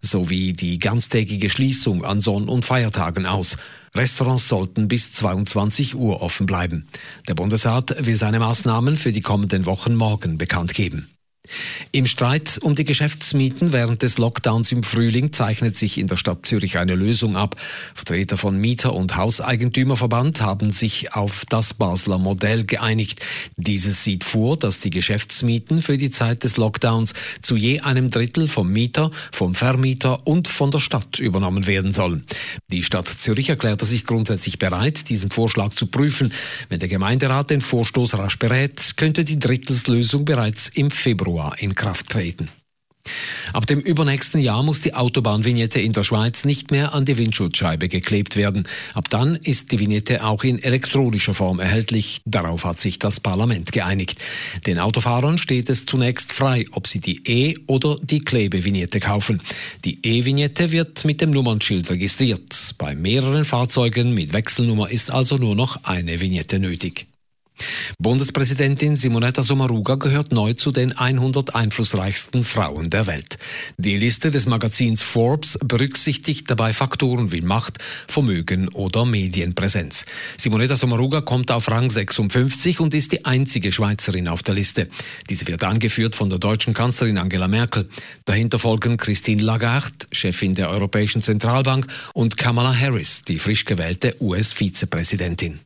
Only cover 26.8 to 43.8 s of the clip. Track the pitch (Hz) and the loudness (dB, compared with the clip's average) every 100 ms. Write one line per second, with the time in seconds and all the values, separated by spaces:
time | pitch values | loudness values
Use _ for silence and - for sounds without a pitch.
26.8 | 120 113 110 - - - - 117 110 147 | 2 2 0 -4 -10 -8 -2 2 2 0
27.8 | 143 131 127 117 123 - 156 - 90 104 | 2 2 2 0 0 0 0 0 0 2
28.8 | 120 131 156 156 - - 92 92 123 131 | 2 2 0 -2 -12 -2 0 2 2 2
29.8 | 131 131 131 127 - 160 170 - 143 147 | 2 2 0 0 2 0 0 0 0 2
30.8 | - 127 - - 110 95 95 95 95 98 | 0 -2 -4 -4 0 0 0 0 2 2
31.8 | 95 95 92 80 - - - - _ 92 | 2 0 0 -2 -6 -10 -10 -12 _ -4
32.8 | 85 95 - - - 110 135 151 113 104 | -2 -2 -4 -4 -2 0 0 0 0 0
33.8 | 104 117 - 117 107 101 - - 95 90 | 0 -2 0 0 0 -2 -2 -2 -2 0
34.8 | 127 151 - 110 98 107 113 107 104 - | 0 -2 -4 -2 -2 0 0 2 -2 -2
35.8 | 101 120 147 - 123 - - - - 92 | -2 2 2 2 -2 -2 -10 -10 -6 -4
36.8 | 90 95 95 127 135 131 143 147 120 120 | -2 0 2 2 2 0 2 0 2 0
37.8 | 113 - 120 107 98 - 117 127 139 - | 0 0 0 0 -2 0 2 2 0 -2
38.8 | - - 156 156 156 156 127 127 - 127 | -6 0 2 2 0 0 2 0 0 -2
39.8 | - 120 117 143 147 135 110 107 - - | 2 2 4 2 2 2 2 -2 -4 0
40.8 | 143 - 131 104 92 85 76 - 101 95 | 0 0 0 2 0 0 -2 -4 -4 -2
41.8 | 104 90 - - 87 85 78 - _ _ | -2 -4 -4 -4 -2 -6 -8 -10 _ _
42.8 | _ _ - - - - - 92 110 143 | _ _ -12 -10 -8 -8 -6 -4 0 0